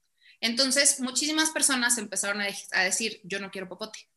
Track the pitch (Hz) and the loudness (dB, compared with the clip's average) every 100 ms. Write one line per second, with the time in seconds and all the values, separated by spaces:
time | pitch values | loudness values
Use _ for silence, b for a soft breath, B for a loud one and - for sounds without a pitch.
0 | _ b b b 226 233 269 262 302 - | _ b b b -2 0 2 4 4 4
1 | 254 254 302 311 311 311 285 262 240 247 | 0 -2 -2 2 2 2 2 4 2 0
2 | 208 190 202 202 202 190 - - 185 196 | -2 -2 -2 0 -2 -6 -4 2 2 2
3 | 226 - 175 196 196 190 185 180 214 - | -2 -4 -8 -6 -6 -10 -12 -10 -12 -12
4 | - | -20